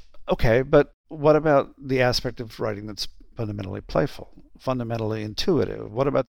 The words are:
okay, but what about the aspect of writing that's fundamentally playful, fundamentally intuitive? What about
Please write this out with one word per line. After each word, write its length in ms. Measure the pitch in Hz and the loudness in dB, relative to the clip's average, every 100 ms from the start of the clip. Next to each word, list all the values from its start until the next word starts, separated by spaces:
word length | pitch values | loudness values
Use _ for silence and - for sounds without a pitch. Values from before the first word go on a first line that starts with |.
| - - - | -16 -12 -6
okay, 320 | 185 127 113 | 2 4 4
but 280 | 131 151 143 _ - | 4 4 4 _ -16
what 300 | 156 147 151 | 0 4 4
about 360 | 156 139 - - | 6 4 2 -4
the 200 | 139 131 | -2 2
aspect 400 | 123 120 131 120 | 2 2 -4 -8
of 180 | 117 - | -12 -6
writing 280 | 113 104 107 | -6 -6 -10
that's 200 | 101 - - - - | -10 -10 -12 -16 -10
fundamentally 420 | 113 101 95 101 | -8 -6 -8 -10
playful, 540 | - 156 151 - - - - - | -4 -2 -2 -4 -18 -20 -20 -10
fundamentally 640 | - 127 117 117 110 110 | -4 -4 -2 -4 -4 -4
intuitive? 680 | 107 104 - 156 98 104 113 | -6 -4 0 2 0 -4 -6
What 140 | 107 139 | -2 0
about 180 | 131 131 | 0 -2